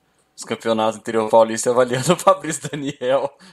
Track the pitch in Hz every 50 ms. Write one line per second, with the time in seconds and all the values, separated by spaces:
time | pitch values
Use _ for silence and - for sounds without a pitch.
0 | _ _ _ _ _ _ _ - - - 117 107 - 113 113 110 110 110 110 107
1 | - - 113 113 110 107 117 113 113 113 110 113 - 127 123 123 127 123 120 131
2 | 127 135 175 170 - - 190 185 - 156 156 - - 147 - 147 139 139 147 -
3 | 123 123 131 139 117 - - _ - -